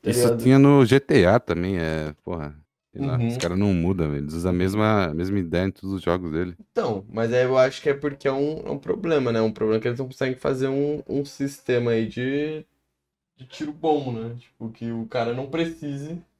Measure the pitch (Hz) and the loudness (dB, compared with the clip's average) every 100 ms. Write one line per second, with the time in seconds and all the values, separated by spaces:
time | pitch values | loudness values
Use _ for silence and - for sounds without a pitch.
0 | - 120 123 113 123 135 139 143 120 139 | 0 2 2 4 6 8 8 8 8 4
1 | - 147 87 117 - 85 92 92 80 78 | 6 6 6 4 2 -2 0 -2 -2 -2
2 | 76 73 - 87 73 76 _ _ _ - | -6 -10 -10 -8 -8 -14 _ _ _ -8
3 | 135 123 117 123 85 92 101 87 85 95 | -4 0 -2 -2 -2 0 2 2 0 0
4 | 78 71 71 82 90 90 92 104 107 107 | -2 -2 -4 -4 -2 0 0 2 2 2
5 | 85 78 92 101 85 85 95 - 95 95 | 0 -2 -2 -2 0 0 -2 -4 -8 -4
6 | 85 90 87 78 90 90 - - 165 101 | -2 -2 -2 -4 -6 -10 -8 -4 -4 -4
7 | 104 104 113 123 127 131 131 - 151 139 | -6 -6 0 0 2 2 2 0 -4 -2
8 | 147 139 143 135 147 156 - 143 165 - | -4 -4 -4 0 -2 -4 -8 -8 -4 -4
9 | 170 151 123 113 110 110 110 110 123 123 | 0 0 2 2 0 0 0 0 -2 -4
10 | 131 - 127 127 143 131 131 135 147 151 | -8 -4 -4 -2 -4 -2 -2 0 -2 -4
11 | - 139 139 - 139 139 - 123 120 113 | -4 -4 -6 -6 -6 -6 -2 0 2 0
12 | 113 113 127 143 151 156 - _ _ _ | -2 -4 -4 -2 -4 -8 -14 _ _ _
13 | _ _ _ _ 127 - 151 151 160 147 | _ _ _ _ -20 -10 -10 -4 0 0
14 | 131 117 117 123 _ _ 113 113 117 117 | 0 -6 -8 -12 _ _ -12 -8 -8 -6
15 | 113 127 117 123 139 160 165 165 147 139 | -6 -4 -2 -4 -6 -4 -4 -6 -10 -8
16 | 151 170 _ _ | -10 -12 _ _